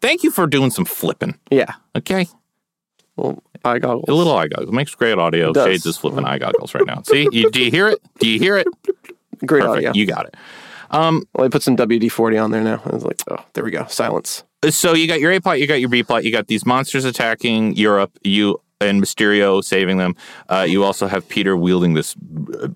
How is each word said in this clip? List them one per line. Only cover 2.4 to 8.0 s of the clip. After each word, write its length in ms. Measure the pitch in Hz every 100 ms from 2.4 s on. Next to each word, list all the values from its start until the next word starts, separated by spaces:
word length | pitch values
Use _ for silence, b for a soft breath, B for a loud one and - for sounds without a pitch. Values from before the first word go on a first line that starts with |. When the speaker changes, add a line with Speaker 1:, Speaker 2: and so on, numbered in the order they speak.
| _ _ _ _ _ _ _
Speaker 2:
Well, 260 | - - - - -
eye 140 | 123 120
goggles. 280 | 123 120 -
Speaker 1:
A 60 |
little 220 | 151 170 113
eye 120 | 78
goggles. 240 | - 78
Makes 240 | 117 147 -
great 200 | 120 101
audio. 340 | 85 82 80
Speaker 2:
It 40 |
does. 120 | 80 107
Speaker 1:
Shades 200 | 90 82
is 100 | 82
flipping 280 | 73 -
eye 140 | 64 67
goggles 360 | 64 - -
right 120 | - -
now. 160 | -
See? 240 | - 415 147
You, 200 | 117 113
do 100 | 127
you 80 | 120
hear 160 | 151 208
it? 120 | -